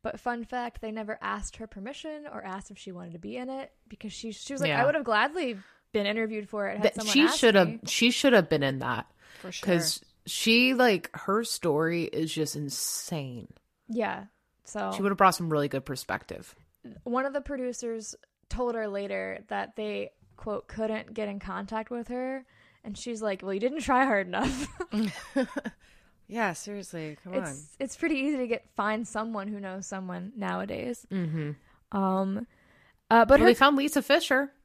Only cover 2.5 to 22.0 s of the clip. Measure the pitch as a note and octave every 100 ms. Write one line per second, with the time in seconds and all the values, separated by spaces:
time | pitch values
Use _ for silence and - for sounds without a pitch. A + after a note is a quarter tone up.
2.5 | F#3+ - G3 - F3 F3 E3 G3+ B3 B3+
3.5 | C4+ - _ _ G#3+ G#3+ - A3+ G#3 -
4.5 | C4+ C4+ C#3+ C4 D4+ A#3+ G#3+ C4+ F4 C4+
5.5 | G3 - _ _ G#3+ G3+ G#3+ A3 A3 G3+
6.5 | G#3 G3 G3+ - G#3+ G#3+ C4 D#4+ D#4 A#3
7.5 | G3+ E3+ - - - A#3 - C#4 A3+ D#3+
8.5 | D3+ C#3 C3+ B2+ A#2 - _ - - F#3
9.5 | - G3 F3 E3 - - _ - - A3+
10.5 | A#3 B3+ B3+ B3 F#3 - - - G#3 A#3
11.5 | - E3+ D3 E3 E3+ E3 - D#3+ D#3 D3
12.5 | D3 D3 - - - - E3 C3+ A#2+ -
13.5 | - _ _ - A#3 G3+ F#3+ G3 _ _
14.5 | _ - G#3 G3 F#3+ G3 G3 F#3+ - E3+
15.5 | D3+ C#3+ C3+ C#3 B2+ - F#2+ - - -
16.5 | - _ _ A#3 - - A#3+ C4+ C#4 C#4
17.5 | C#4 B3 A#3 A#3+ A3+ G#3+ - _ _ _
18.5 | A#3 A#3+ A3+ G#3+ G3+ G3+ G3 F#3+ F#3+ -
19.5 | G3+ G3 - G#3+ G3+ G3+ _ _ - A3
20.5 | G3+ - - A3 G#3+ - A3 G#3 G3+ G3
21.5 | F#3 G3 A3 A3 A#3+